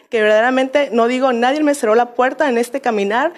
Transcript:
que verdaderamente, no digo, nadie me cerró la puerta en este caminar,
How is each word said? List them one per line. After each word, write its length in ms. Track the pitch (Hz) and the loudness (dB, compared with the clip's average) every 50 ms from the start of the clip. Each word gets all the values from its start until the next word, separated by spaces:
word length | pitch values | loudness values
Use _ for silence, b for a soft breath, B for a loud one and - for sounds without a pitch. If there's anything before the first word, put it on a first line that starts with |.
| B B | B B
que 100 | - 220 | -2 0
verdaderamente, 680 | 214 214 214 220 226 254 262 262 262 262 262 294 285 269 | 2 4 4 4 2 2 0 0 -2 0 0 -2 -2 0
no 160 | 202 233 233 | 0 0 0
digo, 260 | 233 254 254 262 269 | 0 0 0 0 0
nadie 300 | 240 233 240 254 277 302 | 0 0 0 0 0 0
me 140 | 311 285 285 | 0 0 0
cerró 180 | 285 - 214 214 | 0 0 2 2
la 200 | 233 240 240 - | 2 0 0 -2
puerta 340 | - 247 262 - - 311 285 | -2 -2 -2 0 -2 -2 0
en 100 | 240 233 | 0 -2
este 220 | 240 233 - 277 | -4 -4 -6 -6
caminar, 520 | - 247 226 208 202 202 214 240 285 339 349 | -4 -4 -2 -2 -2 -2 -2 -2 -2 -4 -6